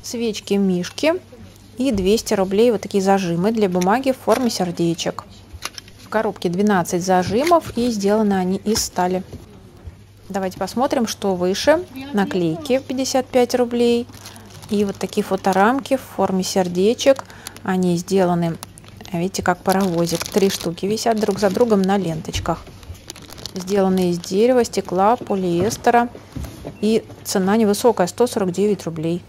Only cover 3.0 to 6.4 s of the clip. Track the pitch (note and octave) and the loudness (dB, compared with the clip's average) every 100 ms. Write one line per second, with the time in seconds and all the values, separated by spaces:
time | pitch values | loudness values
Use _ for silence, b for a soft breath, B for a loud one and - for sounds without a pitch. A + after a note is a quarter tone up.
3 | F#3+ G3 F3+ E3+ F#3+ A#3 G3+ F3+ F#3 A#3 | 4 2 2 0 0 2 0 2 2 2
4 | C4+ B3+ - A#3+ B3 - F3+ E3+ E3+ E3 | 0 -2 0 2 0 -2 -4 0 -2 0
5 | - - - - - - - - - - | -4 -6 -14 -20 -20 -14 -14 -14 -20 -20
6 | - G#3+ A3 F#3+ | -4 -2 -2 -2